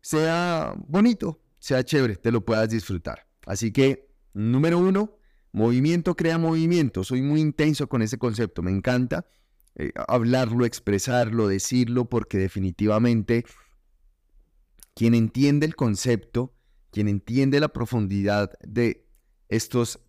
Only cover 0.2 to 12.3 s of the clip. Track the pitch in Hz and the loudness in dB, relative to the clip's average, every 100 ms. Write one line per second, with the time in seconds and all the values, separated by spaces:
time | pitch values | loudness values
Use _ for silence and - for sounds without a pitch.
0.2 | 160 170 175 165 151 50 - 175 226 220 | 0 0 -2 -2 -4 -8 -2 2 4 2
1.2 | - - _ _ - 127 131 151 123 98 | -6 -8 _ _ -2 -2 2 2 0 0
2.2 | 113 117 101 110 110 113 - 92 - 57 | 0 0 0 0 0 -2 -4 -8 -8 -14
3.2 | _ _ - 101 113 120 135 135 _ _ | _ _ -10 -4 -2 4 2 2 _ _
4.2 | _ 101 110 131 160 175 185 190 214 _ | _ -4 0 2 2 4 2 2 -2 _
5.2 | _ _ _ 98 113 123 147 175 170 170 | _ _ _ 0 2 4 2 2 0 0
6.2 | 165 165 165 160 165 175 135 90 95 127 | 0 0 0 2 2 2 0 -2 -4 -2
7.2 | 139 151 156 - 151 151 139 127 110 107 | 0 2 0 2 0 0 -2 0 -2 -2
8.2 | 123 110 110 - 90 98 127 123 127 160 | -4 -2 -4 -4 -2 -2 0 -2 -2 -6
9.2 | - _ _ _ _ - 76 - - 123 | -8 _ _ _ _ -10 -8 -8 -2 0
10.2 | 117 127 120 117 120 - - 101 135 123 | 2 0 0 0 0 -2 -2 -2 0 0
11.2 | 113 117 104 98 - 123 117 123 117 120 | 0 0 0 0 0 0 0 0 -2 -4
12.2 | - | -2